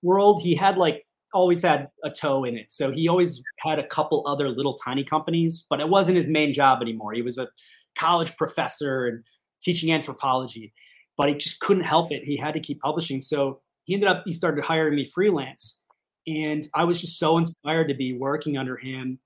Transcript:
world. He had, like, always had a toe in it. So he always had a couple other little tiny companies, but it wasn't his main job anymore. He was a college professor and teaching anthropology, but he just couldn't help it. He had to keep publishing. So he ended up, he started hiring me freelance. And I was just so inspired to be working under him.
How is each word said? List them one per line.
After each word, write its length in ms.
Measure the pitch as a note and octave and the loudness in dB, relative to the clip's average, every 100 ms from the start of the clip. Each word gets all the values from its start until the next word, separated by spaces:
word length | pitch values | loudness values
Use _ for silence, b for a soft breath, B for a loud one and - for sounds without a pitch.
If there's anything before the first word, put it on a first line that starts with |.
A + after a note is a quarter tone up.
world. 400 | F3 G3 G3+ G3 | 2 4 6 6
He 140 | F3 D#3 | 4 2
had, 220 | G3 F#3 | 2 4
like, 280 | E3+ - _ _ _ | 2 0 _ _ _
always 280 | G3 F3+ F3 | 2 4 4
had 280 | F3 D3 C#3 _ | 4 2 -2 _
a 60 | D3+ | -10
toe 340 | D3 D3+ C3+ B2+ | -4 -2 0 -2
in 120 | A#2 | -6
it. 140 | G#2+ | -10
So 200 | - C#3 | -4 -4
he 160 | C3+ E3 | 0 2
always 340 | F3+ F3 - - - | 4 2 0 -12 -8
had 200 | D#3+ D#3 | -4 -2
a 80 | - | -2
couple 360 | - D3+ D3 C#3+ | -2 0 0 0
other 220 | C#3+ C#3 | -2 -2
little 240 | A#2+ C#3 | 0 -2
tiny 300 | C3+ - C3 | -4 -6 -6
companies, 640 | C#3 D#3 D#3 E3+ E3 E3 - | -2 -2 0 0 0 -2 -4
but 100 | D3 | -2
it 80 | D#3 | 4
wasn't 260 | F#3+ F3+ F3+ | 4 6 2
his 100 | C#3+ | 2
main 260 | D#3 D3+ | 2 2
job 280 | C3+ C#3 C3 | 4 4 4
anymore. 320 | A#2 A2 G#2 | 0 -6 -6
He 80 | A2 | -6
was 160 | A#2+ B2 | -6 -6
a 100 | B2+ _ b b b - | -8 _ b b b -4
college 380 | E3 E3+ E3 - | 2 2 0 -2
professor 680 | D#3 - B2+ - D3 C3 B2 | -4 -2 -4 -2 -2 -2 -2
and 160 | A#2+ - _ _ _ | -4 -12 _ _ _
teaching 300 | - E3+ D#3+ | -2 0 2
anthropology, 840 | D#3+ D3+ C3 C#3 B2+ B2+ A2+ A2 _ b b b - | 0 -2 -4 0 0 -2 -12 -18 _ b b b 0
but 100 | C#3+ | 0
he 60 | C#3+ | 0
just 240 | - - | -4 -4
couldn't 240 | - G3 | 2 2
help 280 | E3 D#3 E3+ | 4 2 2
it. 120 | C#3+ | -6
He 140 | C#3 C#3+ | -6 -6
had 160 | C#3+ | -4
to 60 | D#3 | -6
keep 180 | - C#3+ | -8 -6
publishing. 380 | C#3 D#3 E3 C3+ | -4 -4 -4 -6
So 420 | C3+ D3 C#3 C3+ _ _ | -4 -2 -2 -4 _ _
he 100 | - | -4
ended 160 | G3 G3 | 0 2
up, 140 | F3 F#3+ | 2 -2
he 60 | |
started 300 | E3 F3 D3 | -2 0 0
hiring 320 | - D#3+ D#3 D3 | 0 0 2 0
me 100 | C3+ | -4
freelance. 680 | - G#3 E3+ C3 C3+ - - _ _ _ _ - | 0 2 2 -4 -8 -10 -10 _ _ _ _ -8
And 400 | D#3 D#3 D3+ D3+ | -4 -4 -4 -4
I 100 | D3 E3+ | 0 0
was 140 | F3 | 0
just 180 | - - | 0 0
so 180 | D#3+ E3 | 2 4
inspired 500 | E3 E3 C#3+ D#3+ D#3+ | 2 -2 -2 0 0
to 40 | C3 | 0
be 180 | C3 | -4
working 440 | B2 C3+ D3+ D3+ C#3 | -4 -4 -4 -2 -4
under 200 | B2+ B2+ | -4 -8
him. 420 | C3 C3 B2+ C3 | -10 -8 -8 -10